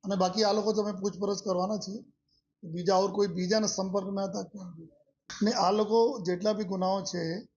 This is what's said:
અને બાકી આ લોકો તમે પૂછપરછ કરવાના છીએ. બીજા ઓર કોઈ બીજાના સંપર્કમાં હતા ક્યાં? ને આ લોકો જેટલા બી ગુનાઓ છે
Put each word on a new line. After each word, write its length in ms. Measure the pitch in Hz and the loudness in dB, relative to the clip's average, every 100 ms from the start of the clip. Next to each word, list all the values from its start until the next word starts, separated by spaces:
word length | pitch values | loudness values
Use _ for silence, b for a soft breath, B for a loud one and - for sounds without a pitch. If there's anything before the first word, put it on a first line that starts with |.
અને 120 | 196 196 | -2 2
બાકી 260 | 185 185 | 2 4
આ 80 | 214 | 2
લોકો 200 | 214 202 | 4 2
તમે 200 | 208 208 | 0 -2
પૂછપરછ 520 | 190 196 175 202 196 | -2 -4 -2 -4 -2
કરવાના 320 | 196 180 185 214 | -2 0 0 -2
છીએ. 280 | - 208 - _ _ _ _ _ | -6 -10 -14 _ _ _ _ _
બીજા 340 | 175 165 175 185 | -10 -4 4 4
ઓર 160 | 196 | 4
કોઈ 140 | 185 202 | 2 0
બીજાના 400 | 170 180 220 214 | 0 2 2 2
સંપર્કમાં 580 | - 190 196 190 196 | -2 -2 -2 -2 -4
હતા 180 | 196 196 | -4 -4
ક્યાં? 320 | 190 202 180 165 165 _ _ _ _ - | -8 -10 -14 -16 -20 _ _ _ _ -2
ને 100 | 208 | 0
આ 180 | 240 170 | 2 2
લોકો 480 | 208 208 226 233 262 175 | 4 4 4 4 2 -2
જેટલા 260 | 180 214 | 0 0
બી 120 | 208 | 0
ગુનાઓ 380 | 196 190 185 196 | -2 -2 0 0
છે 460 | 185 180 165 175 262 | -2 -4 -4 -6 -10